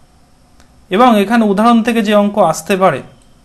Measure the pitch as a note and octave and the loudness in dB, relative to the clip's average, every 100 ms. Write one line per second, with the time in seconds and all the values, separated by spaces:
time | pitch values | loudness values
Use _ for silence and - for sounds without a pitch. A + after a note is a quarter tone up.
0 | _ _ _ _ _ _ - _ - F#3 | _ _ _ _ _ _ -20 _ -6 0
1 | B3+ G#3+ G3 A#3 G#3+ G3 A3+ A#3 A3+ A#3 | 2 2 0 0 0 0 2 2 0 -2
2 | G#3 G#3 G3+ G#3 F3 D#3 - F#3+ F#3 C3 | 0 0 0 0 -2 -2 -4 -2 0 -2
3 | A#2+ - _ _ | -8 -20 _ _